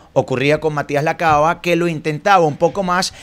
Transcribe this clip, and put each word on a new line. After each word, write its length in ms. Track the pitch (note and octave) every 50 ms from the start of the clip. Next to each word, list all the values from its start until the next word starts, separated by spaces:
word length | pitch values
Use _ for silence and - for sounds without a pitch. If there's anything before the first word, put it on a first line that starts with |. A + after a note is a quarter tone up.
| - -
ocurría 480 | - F3+ - - C3 A#2+ C3+ C#3+ D3+ D3
con 140 | D3+ D#3 D3+
Matías 280 | D3 C#3+ - C#3+ C#3
Lacaba, 600 | D3+ E3 E3 - F3 D#3+ D3+ D3 D3+ E3 E3+ E3+
que 120 | - F3 E3+
lo 140 | E3+ E3+ F3
intentaba 560 | E3 D3+ D#3 D#3 D3+ D3+ - G#3 G3 F#3 E3
un 120 | D3+ C#3 -
poco 260 | E3+ E3 D#3+ G3+ F#3+
más 280 | F3+ F3+ F#3 F#3 - - -